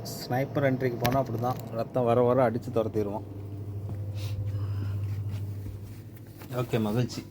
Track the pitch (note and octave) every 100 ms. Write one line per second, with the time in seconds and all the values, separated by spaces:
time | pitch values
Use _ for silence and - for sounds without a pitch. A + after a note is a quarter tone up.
0 | - - - B2 C3+ - C#3 B2+ C3 A#2
1 | A#2+ C3 B2 A2+ A#2+ B2 - A2+ A#2 -
2 | A#2+ A#2 A#2+ B2 B2 A#2 B2 A#2+ A2 G#2+
3 | G2+ G#2 - - - - - - - -
4 | - - - - - - - - - -
5 | - G2+ - - - - - - - -
6 | - - - - - B2 B2 A#2+ G#2+ A2
7 | A#2+ - -